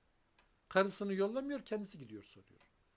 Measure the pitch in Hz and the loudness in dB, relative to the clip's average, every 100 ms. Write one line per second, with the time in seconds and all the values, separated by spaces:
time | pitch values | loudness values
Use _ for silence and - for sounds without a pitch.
0 | _ _ _ _ _ _ - 190 196 196 | _ _ _ _ _ _ 0 4 4 2
1 | 202 190 196 247 277 277 - 214 202 170 | 0 2 2 2 -2 -4 -2 -4 -4 -10
2 | 120 107 - - 95 - - _ _ | -12 -14 -16 -20 -20 -20 -20 _ _